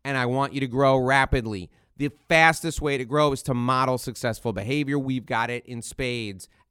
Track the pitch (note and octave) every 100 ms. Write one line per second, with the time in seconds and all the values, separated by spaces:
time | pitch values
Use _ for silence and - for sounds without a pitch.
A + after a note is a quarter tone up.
0 | C#3 C3+ B2 C3 C3+ C3+ C3 B2+ C#3 C3+
1 | B2+ C3+ C3 C3+ A2 G2+ F2 _ _ -
2 | C#3+ - - E3 D#3+ D#3 E3 - D3 C#3
3 | A#2 D3 D3 C3+ - B2 A#2+ C3 C3 B2+
4 | - A2 A#2+ G#2+ A#2 F#2+ G#2+ D3 C#3 C#3+
5 | C3+ B2+ G2+ A#2 A#2+ A#2+ - A#2+ - -
6 | B2+ A#2+ G#2+ F#2+ - _ _